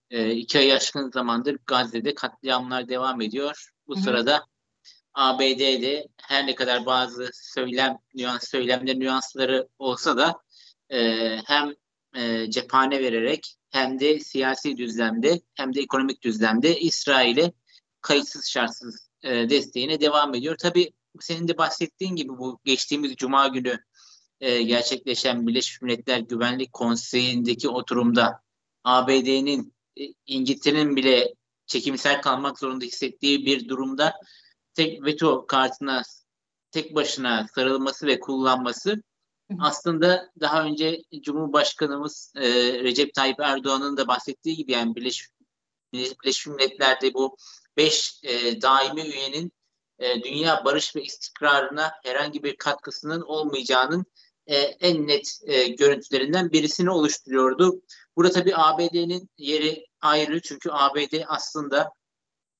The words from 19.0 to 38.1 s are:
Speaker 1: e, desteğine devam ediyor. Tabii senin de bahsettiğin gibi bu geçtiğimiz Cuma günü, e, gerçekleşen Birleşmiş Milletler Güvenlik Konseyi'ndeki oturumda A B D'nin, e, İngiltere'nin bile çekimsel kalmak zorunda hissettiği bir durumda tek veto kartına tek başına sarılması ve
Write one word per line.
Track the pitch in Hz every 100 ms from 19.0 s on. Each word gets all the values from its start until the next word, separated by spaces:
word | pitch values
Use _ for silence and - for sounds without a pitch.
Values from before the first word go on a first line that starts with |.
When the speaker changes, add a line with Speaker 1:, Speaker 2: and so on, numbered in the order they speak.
| _ _
Speaker 1:
e, | 131 120 117
desteğine | 143 117 123 135 156
devam | 151 147 147
ediyor. | 123 147 160
Tabii | 175 175 175 _ _ -
senin | - 165 170
de | 165
bahsettiğin | 151 - 160 _ 190 175
gibi | 135
bu | 127 127 120
geçtiğimiz | 139 127 - 147 143 127
Cuma | 127 135 135
günü, | 131 123 117 _ _ - - _ _
e, | 131 120
gerçekleşen | 113 120 120 127 135 117 131 120 117
Birleşmiş | 120 - -
Milletler | 127 117 131 123
Güvenlik | 113 120 120 127 127
Konseyi'ndeki | - 117 117 - 131 123 120 120 117 147
oturumda | 123 - 123 120 120 110 - _ _ _ _
A | 123 127 127
B | 135 123
D'nin, | 135 139 139 117 _ _ -
e, | 139 - -
İngiltere'nin | 135 131 135 151 151 147 135
bile | 131 123 101 - _ _ -
çekimsel | 127 127 135 143 143
kalmak | 143 131 139 135
zorunda | 135 131
hissettiği | 123 - 131 - 139 139 139
bir | 135 117
durumda | 131 135 135 156 - - - _ _ _
tek | - 160 160
veto | 143 151 160 131 -
kartına | 135 127 - 139 127 120 - _ _ _ _ _
tek | 160 160
başına | 151 143 139 127 113 107
sarılması | - 131 135 135 -
ve | 139